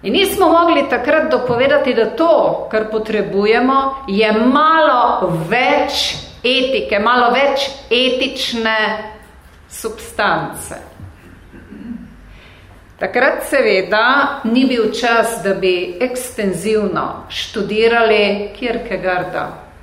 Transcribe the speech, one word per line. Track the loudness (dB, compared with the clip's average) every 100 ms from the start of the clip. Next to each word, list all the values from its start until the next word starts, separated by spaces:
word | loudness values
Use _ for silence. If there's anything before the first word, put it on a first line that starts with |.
In | -2
nismo | 0 0 2 4
mogli | 6 4 2 2
takrat | -2 2 2 2
dopovedati, | 0 0 2 4 4 2
da | 2 0
to, | 2 4 4 4 0 -2
kar | -2 -2
potrebujemo, | -4 -2 -2 0 0 2 4 4 2 0 -4 -4
je | 0 2
malo | 4 4 4 4 4 4 4 2 0 -2 -2 -2
več | 0 2 2 0 -2 -4 -6 -12 -6
etike, | 0 0 0 -2 -2 0
malo | 2 4 4
več | 4 2 0 -4 -8 -2
etične | 0 0 0 -2 -4 -6 -2 -2 0 -2 -4 -10 -16 -20 -20 -20 -20 -20
substance. | -12 -12 -12 -14 -2 0 0 -4 -10 -14 -14 -16 -20 -20 -20 -20 -20 -20 -20 -20 -18 -14 -14 -14 -20 -20 -20 -20 -20 -20 -20 -20 -8
Takrat | -4 0 0 0 -2
seveda | 0 2 2 0 0 2 2 0 -2
ni | 0 2 2
bil | 2 0
čas, | 0 0 2 0 -2
da | -4
bi | 0 0 0 -2 -4
ekstenzivno | -4 -4 -8 -4 -4 -2 -2 -2 -2 -4 -6 -10 -12
študirali | -10 -8 -6 -4 2 2 4 4 4 2 0 -4 -6
Kierkegaarda. | -6 -6 -6 -4 -2 -2 -4 -6 -8 -12 -20 -20